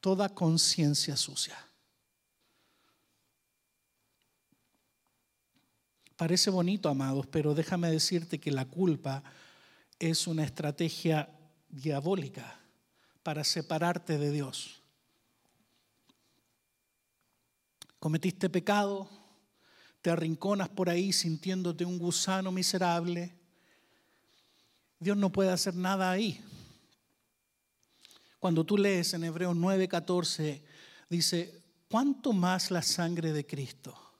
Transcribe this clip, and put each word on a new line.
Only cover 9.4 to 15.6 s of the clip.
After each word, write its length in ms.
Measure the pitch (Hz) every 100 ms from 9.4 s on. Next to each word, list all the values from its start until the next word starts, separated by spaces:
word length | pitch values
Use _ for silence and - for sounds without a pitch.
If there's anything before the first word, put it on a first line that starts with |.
| - - - - _ _
es 280 | 170 165 -
una 180 | 160
estrategia 840 | 147 - 156 143 165 - 165 156 147 - - _ _
diabólica 920 | 143 147 139 147 190 135 135 - - _ _ _ _ _ _
para 220 | - 151
separarte 720 | 151 175 147 160 170 170 - 156
de 140 | 147
Dios. 500 | 147 135 - - - _ _ _ _ _ _ _ _